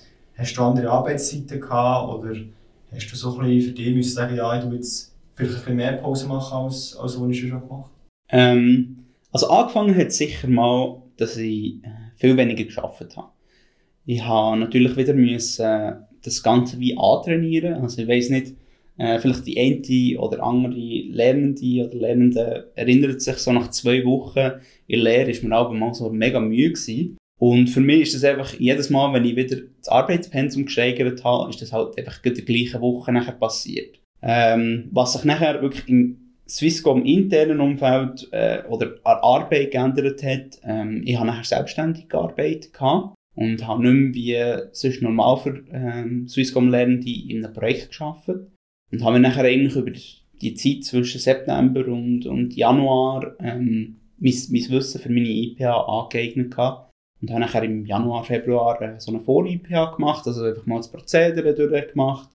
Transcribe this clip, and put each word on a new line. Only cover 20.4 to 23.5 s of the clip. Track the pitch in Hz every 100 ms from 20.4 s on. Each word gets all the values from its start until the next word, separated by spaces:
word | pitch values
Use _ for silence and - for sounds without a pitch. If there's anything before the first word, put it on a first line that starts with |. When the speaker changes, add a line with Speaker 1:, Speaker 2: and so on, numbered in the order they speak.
Speaker 2:
andere | 120 123 127
Lernende | 123 117 - - 117 120 143 143 139 127 123
oder | 117 120
Lernende | 113 123 123 117 117 - - -
erinnert | 117 131 139 131
sich, | - 127
so | 127